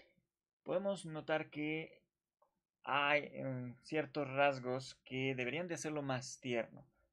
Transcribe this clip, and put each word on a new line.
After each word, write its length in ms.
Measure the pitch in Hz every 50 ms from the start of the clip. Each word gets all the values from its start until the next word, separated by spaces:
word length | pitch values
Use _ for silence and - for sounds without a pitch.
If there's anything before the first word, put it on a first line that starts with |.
| - _ _ _ _ _ _ _ _ _ _ _
Podemos 420 | - - 156 180 196 196 202 170 -
notar 460 | 160 156 156 - - 160 151 151 139
que 500 | - 151 151 151 156 160 160 - - - _ _ _ _ _ _ _ _ _ _ _ _ _ _ _ _ -
hay, 440 | 123 131 143 143 143 147 147 143 -
em, 420 | - 139 135 135 131 127 123 123 120 -
ciertos 460 | - - 160 156 143 135 - 151 143 127
rasgos 640 | 131 139 143 143 135 131 123 127 127 131 131 - - _ -
que 300 | - 127 131 131 135 131
deberían 340 | 123 123 120 135 160 180 175
de 60 | 165
hacerlo 280 | - - 156 151 147
más 380 | 139 139 131 123 127 - - -
tierno. 460 | - 127 120 117 110 - - - - _ _ _ _ _